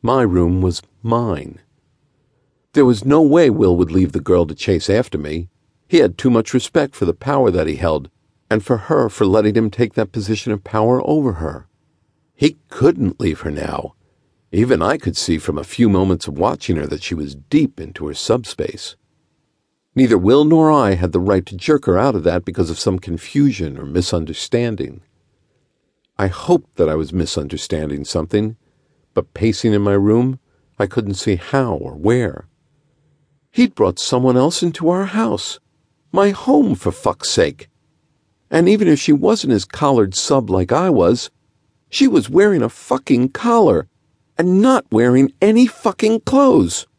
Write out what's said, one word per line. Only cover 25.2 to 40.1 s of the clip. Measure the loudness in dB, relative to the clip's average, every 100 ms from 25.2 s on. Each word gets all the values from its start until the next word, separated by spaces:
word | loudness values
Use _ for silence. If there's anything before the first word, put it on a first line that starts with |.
| _ _ _ _ _ _ _ _ _ -6
I | -4
hoped | -4 -2 -2 -2 -2
that | -2
I |
was | 0 -4
misunderstanding | -4 -4 -4 -6 -10 -6 -6 -6 -8
something, | -6 -6 -2 -2 -2 -8 _ _ _ _ _
but | -6 -6
pacing | -2 -2 0 0
in | 0
my | 2
room, | 2 2 2 0 -4 _ _ _ _
I | -4
couldn't | -2 -4
see | -4 -2 -4
how | -2 -2 -2
or | -4 -8
where. | -4 0 0 -2 -6 -18 _ _ _ _ _ _ _ _ _ _
He'd | 0 0
brought | 2 0 0
someone | -2 0 2 4
else | 2 0
into | -4 -2 -2
our | 0 -2
house. | -2 -2 -4 -8 -14 _ _ _ _ _
My | 0 0
home, | 0 2 2 2
for | 0 -4
fuck's | -2 -4 -4 -4
sake. | 0 0 -2 -20 _ _ _ _ _ _ _ _
And | 0 4
even | 4 4
if | 2
she | 2
wasn't | 2 2 0 0
his | -2
collared | -2 -4 0 2 2